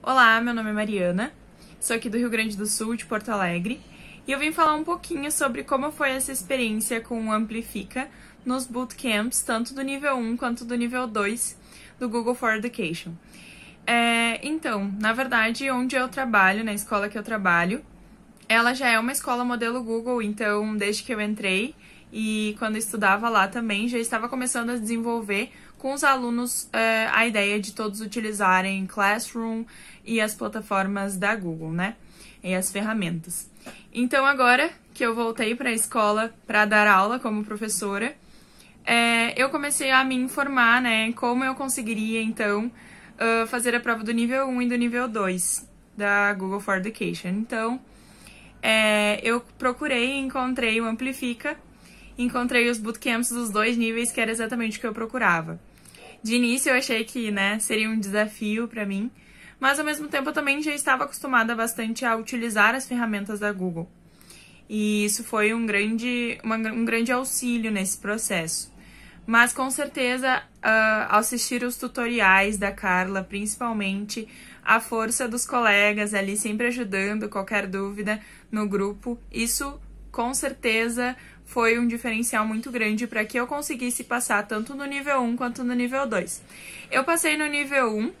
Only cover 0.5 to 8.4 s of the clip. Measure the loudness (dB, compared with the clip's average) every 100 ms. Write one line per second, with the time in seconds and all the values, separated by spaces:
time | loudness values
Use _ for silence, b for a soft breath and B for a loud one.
0.5 | -2 -2 -2 -2 0 0 0 -2 -8 -20
1.5 | B B B -2 -2 -2 -2 0 0 -2
2.5 | -4 -4 -2 -2 -4 -4 -6 -2 -2 0
3.5 | 0 -2 -6 B B B B -6 -2 0
4.5 | 4 4 4 0 -4 -4 -4 -4 0 0
5.5 | -2 -2 0 0 -2 -2 0 -4 -6 -2
6.5 | 0 0 -2 -2 -4 -4 -4 -2 0 -2
7.5 | -6 -6 -8 -6 -8 -8 B B B